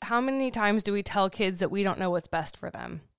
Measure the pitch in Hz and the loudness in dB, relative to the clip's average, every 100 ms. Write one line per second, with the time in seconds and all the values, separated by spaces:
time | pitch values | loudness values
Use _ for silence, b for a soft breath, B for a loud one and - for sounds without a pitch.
0 | - 233 262 269 262 233 208 214 202 202 | 0 0 2 0 0 2 2 2 2 -2
1 | 202 208 190 - 196 180 180 196 196 - | 0 2 2 2 0 2 0 2 0 0
2 | 185 175 - 165 156 - 175 - 120 160 | 0 0 -2 -4 -4 -8 -10 -8 -10 -10
3 | - | -14